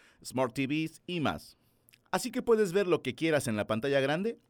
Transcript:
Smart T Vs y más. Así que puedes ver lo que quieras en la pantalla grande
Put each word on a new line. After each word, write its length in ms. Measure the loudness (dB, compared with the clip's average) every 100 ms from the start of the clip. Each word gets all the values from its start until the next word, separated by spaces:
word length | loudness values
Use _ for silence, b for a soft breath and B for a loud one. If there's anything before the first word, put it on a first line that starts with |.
| b b
Smart 280 | -8 -2 -2
T 140 | -2 -2
Vs 360 | -2 -4 -8 -8
y 140 | -2
más. 360 | -2 -4 -8 -20 _ _ _ _ _
Así 220 | -4 -4
que 100 | -4
puedes 300 | 2 2 4
ver 160 | 2 2
lo 120 | 2
que 140 | 0
quieras 320 | -2 0 2 0
en 100 | -2
la 120 | 0
pantalla 320 | -2 2 2
grande 400 | 2 0 -2 -6 _